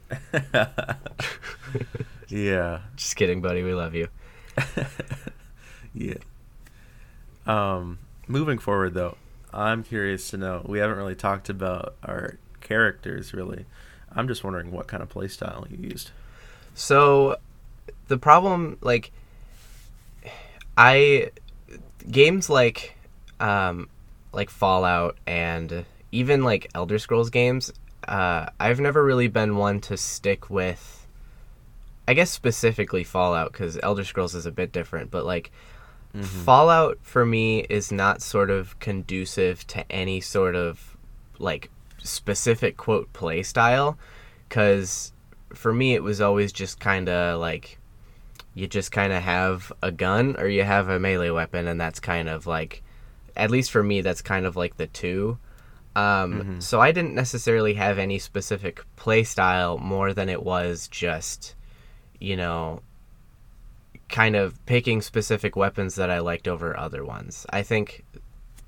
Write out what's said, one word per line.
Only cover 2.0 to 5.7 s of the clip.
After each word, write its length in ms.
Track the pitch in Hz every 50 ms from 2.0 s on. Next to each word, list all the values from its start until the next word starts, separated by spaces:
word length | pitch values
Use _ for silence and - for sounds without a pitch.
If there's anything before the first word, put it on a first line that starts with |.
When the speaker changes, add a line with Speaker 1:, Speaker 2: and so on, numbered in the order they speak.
| 117 - - - - -
Speaker 1:
Yeah. 520 | 104 104 101 101 95 92 87 87 85 82 95 - -
Speaker 2:
Just 200 | - - - -
kidding, 260 | - 101 90 90 90
buddy. 220 | 87 92 90 90 90
We 100 | 90 92
love 220 | 90 85 82 82
you. 120 | 85 82 - - - - - - - - - -
Speaker 1:
<laughs> 320 | - 131 - - - 135 - - - - - - - - - - - - - - - - -